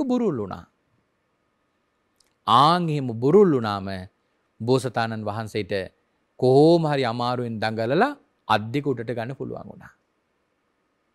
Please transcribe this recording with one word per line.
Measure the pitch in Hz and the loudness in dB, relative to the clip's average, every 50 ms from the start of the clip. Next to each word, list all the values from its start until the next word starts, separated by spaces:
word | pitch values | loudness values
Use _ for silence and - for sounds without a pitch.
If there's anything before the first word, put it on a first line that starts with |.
| 285 | -2
බුරුල් | 254 247 247 240 190 143 | -2 -2 0 0 -2 -2
වුණා. | 113 101 92 92 87 - _ _ _ _ _ _ _ _ _ _ _ _ _ _ _ _ _ _ _ _ _ _ _ _ _ _ _ _ _ _ _ _ _ _ _ - | -4 -6 -8 -10 -14 -16 _ _ _ _ _ _ _ _ _ _ _ _ _ _ _ _ _ _ _ _ _ _ _ _ _ _ _ _ _ _ _ _ _ _ _ 0
ආන් | 107 113 127 143 160 175 180 175 160 | 4 6 6 6 6 4 2 0 -2
එහෙම | 147 143 131 123 113 113 | -2 -4 -4 -6 -4 -2
බුරුල් | 123 143 175 214 202 175 | 0 4 6 6 6 6
වුණාම | 143 123 113 104 101 98 95 98 95 92 92 - _ _ _ _ _ _ _ _ _ - | 4 0 -2 -2 -6 -6 -6 -8 -10 -10 -14 -16 _ _ _ _ _ _ _ _ _ -6
බෝසතාණන් | 113 123 131 127 127 123 - 120 113 113 110 110 104 | 0 0 0 0 0 -2 -4 -4 -4 -4 -6 -8 -8
වහන්සේට | 104 101 113 110 104 - 107 101 - 104 95 90 - _ _ _ _ _ _ _ _ _ - | -8 -8 -8 -8 -6 -6 -6 -6 -4 -4 -6 -6 -8 _ _ _ _ _ _ _ _ _ 0
කොහොම | 127 127 131 139 151 165 175 170 160 | 2 4 6 8 8 8 6 4 2
හරි | 147 147 139 127 | 0 -2 -2 -2
අමාරුවෙන් | 113 117 123 120 123 127 123 120 117 113 104 | -2 -2 -2 -4 -4 -4 -4 -6 -6 -6 -4
දඟලලා | 110 113 110 110 113 117 143 185 247 294 285 - _ _ _ _ _ | -4 -4 -2 -2 -2 0 2 2 0 0 -2 -8 _ _ _ _ _
අත් | - 110 104 107 113 | -2 -2 -2 -2 -4
දෙක | 120 147 139 | -6 -4 -4
උඩට | 147 127 120 113 123 | -4 -4 -6 -6 -8
ගන්න | 117 117 113 127 135 | -8 -8 -8 -10 -10
පුළුවන් | - 127 117 117 - - | -12 -12 -12 -12 -14 -14
වුණා. | - - - - - _ _ _ _ _ _ _ _ _ _ _ _ _ _ _ _ _ _ _ _ _ _ _ _ | -18 -20 -20 -20 -20 _ _ _ _ _ _ _ _ _ _ _ _ _ _ _ _ _ _ _ _ _ _ _ _